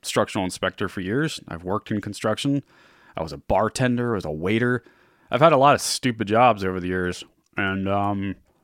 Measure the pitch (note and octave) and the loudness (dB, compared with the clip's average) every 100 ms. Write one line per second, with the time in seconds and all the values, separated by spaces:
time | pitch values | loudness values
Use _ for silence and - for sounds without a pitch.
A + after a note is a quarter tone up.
0 | - - G#2 G#2 F#2 - F#2 - F#2+ - | -4 0 0 0 -4 -2 -4 -4 -6 -4
1 | F#2 B2 D#3 - - E2+ F2+ G#2 - G#2+ | -4 -2 -2 -6 -12 -10 -4 -4 -4 -6
2 | G#2 G2 A2 G#2+ C#3 C#3+ - _ - _ | -6 -4 -4 -2 -2 -2 -4 _ -20 _
3 | - - D3 C#3+ - G2 A2 - B2+ A#2+ | -14 -8 -8 -8 0 2 2 0 0 0
4 | A#2+ G#2 E2 D#2 F2+ A2+ B2 B2 - _ | -2 -2 -4 -4 0 2 2 0 -4 _
5 | _ _ - A#2+ D#3+ C#3+ C#3+ B2 - - | _ _ -4 4 6 8 6 4 0 -2
6 | C3 A2+ G2+ A2 B2 G#2 F#2+ F#2 F2+ F#2 | -2 -2 0 4 6 4 0 -2 -2 -2
7 | F2+ F2 - _ _ - G2 F#2+ F#2+ G2+ | -2 -6 -12 _ _ -4 -2 -2 -2 0
8 | G2+ G2+ G2 F#2 _ _ | 0 -2 -6 -8 _ _